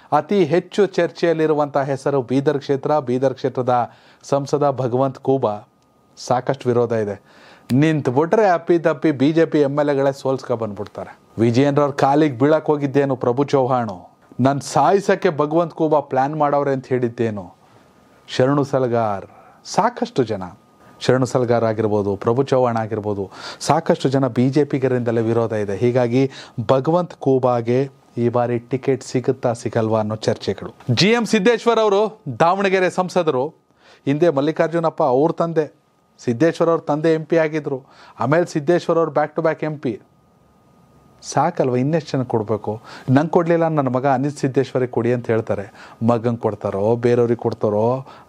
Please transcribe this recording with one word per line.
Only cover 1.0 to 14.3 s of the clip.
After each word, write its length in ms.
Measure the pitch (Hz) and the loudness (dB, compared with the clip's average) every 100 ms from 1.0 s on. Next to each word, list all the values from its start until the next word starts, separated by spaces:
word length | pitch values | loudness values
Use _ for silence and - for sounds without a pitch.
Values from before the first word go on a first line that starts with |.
| 170 - 170 160 156 147 143 143 | -2 0 0 2 0 0 0 -2
ಹೆಸರು 440 | 139 135 147 139 | -2 -4 -2 -2
ಬೀದರ್ 380 | 117 131 139 139 | 0 0 0 -2
ಕ್ಷೇತ್ರ. 400 | - 139 147 151 | -2 -2 0 -2
ಬೀದರ್ 340 | 123 127 131 | 0 0 -2
ಕ್ಷೇತ್ರದ 580 | 117 131 131 123 123 117 - _ _ | -2 -4 -2 0 0 -2 -10 _ _
ಸಂಸದ 460 | - 139 139 143 143 | -4 -2 0 0 0
ಭಗವಂತ್ 480 | 135 131 123 135 131 | 0 -2 0 -2 -2
ಖೂಬಾ 520 | - 135 117 104 - _ _ _ _ - | -2 0 0 -4 -12 _ _ _ _ -10
ಸಾಕಷ್ಟು 520 | - 127 - 135 123 | -2 -2 -2 -2 0
ವಿರೋಧ 220 | 120 117 | 0 0
ಇದೆ. 300 | 117 104 98 _ - - - - | -2 -4 -8 _ -20 -20 -16 -2
ನಿಂತ್ಬಿಟ್ರೆ 760 | 123 156 156 131 123 170 - 214 | 2 2 2 0 0 2 4 4
ಅಪ್ಪಿತಪ್ಪಿ 640 | 165 - 170 165 147 160 | 2 2 2 2 0 0
ಬಿ 220 | 135 139 | 2 2
ಜೆ 120 | 160 156 | 4 2
ಪಿ 140 | 156 | 2
ಎಮ್ 200 | 139 143 | 2 0
ಎಲ್ 100 | 147 | 0
ಎಗಳೇ 220 | 139 139 | 0 0
ಸೋಲ್ಸ್ಕೊ 440 | - 135 131 - 117 | -2 -4 -4 -4 -6
ಬಂದ್ಬಿಡ್ತಾರೆ. 640 | 110 101 101 - - - _ - | -6 -8 -12 -12 -16 -18 _ 0
ವಿಜಯೇಂದ್ರ 460 | 117 117 143 143 | 2 4 2 2
ಅವ್ರ 120 | 143 131 | 0 2
ಕಾಲಿಗೆ 420 | 135 143 156 120 | 2 4 2 2
ಬೀಳಕ್ 280 | 143 156 156 | 2 2 0
ಹೋಗಿದ್ದೇನು 500 | 147 139 135 139 123 | -2 0 0 0 0
ಪ್ರಭು 280 | 123 120 | -2 0
ಚೌಹಾಣ್, 640 | 139 143 123 127 113 92 - _ _ | 0 0 2 0 -2 -8 -18 _ _